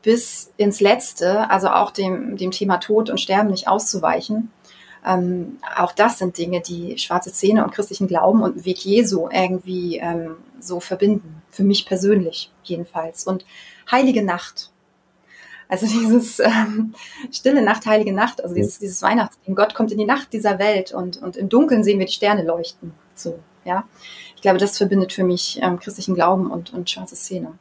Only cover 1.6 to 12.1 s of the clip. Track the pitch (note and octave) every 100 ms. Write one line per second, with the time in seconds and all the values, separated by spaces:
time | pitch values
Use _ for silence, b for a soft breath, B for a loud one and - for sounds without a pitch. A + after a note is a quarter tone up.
1.6 | F#3 F3+ - - F#3+ F#3 - G3 F#3 F#3+
2.6 | G3 F3+ - G#3+ A3 G3+ - G3 G#3+ F#3
3.6 | - G3 - G3 D#3+ E3 - G#3+ A3+ _
4.6 | B B B B - F#3 F3+ F3+ E3+ -
5.6 | - - F3+ - A#3+ A#3 F3+ F3 E3+ F3+
6.6 | E3+ F3 F3 - - F3 F3+ - G3 G#3+
7.6 | F#3 - G3+ F#3+ F#3 E3+ F#3 A3 - -
8.6 | F#3 F3+ F#3+ G#3 G3+ F#3 E3+ - F#3 F#3
9.6 | F#3 F3+ F3 D#3+ E3+ E3+ E3 D#3+ - -
10.6 | F3+ F3 - F#3 G3+ G#3+ E3 D#3 _ -
11.6 | G3 G3 - F#3 G3